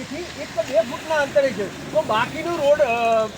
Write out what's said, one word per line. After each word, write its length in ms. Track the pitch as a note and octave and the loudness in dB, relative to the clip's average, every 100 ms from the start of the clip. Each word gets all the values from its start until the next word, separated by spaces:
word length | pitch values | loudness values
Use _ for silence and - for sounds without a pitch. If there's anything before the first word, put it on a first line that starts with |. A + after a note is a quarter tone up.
એથી 420 | A#3 D4 F4 C4+ | -10 -8 -8 -10
એક 60 | D4+ E4+ | -8 -4
કે 60 | |
બે 180 | D#4 C#4+ | 0 0
ફૂટના 340 | A#3 - D4+ | 0 -4 -2
અંતરે 360 | D#4 C#4 C#4+ C4+ | 0 2 2 2
છે, 420 | G3+ F#3+ - - | 0 -6 -8 -2
તો 100 | D4 | -2
બાકીનો 540 | - G#3+ A#3+ D4+ E4 E4+ | 2 0 0 -4 -4 0
રોડ, 240 | C#4+ D4 | 4 4
અ, 460 | C4 A#3 A#3 A3+ G#3+ | 4 4 2 2 0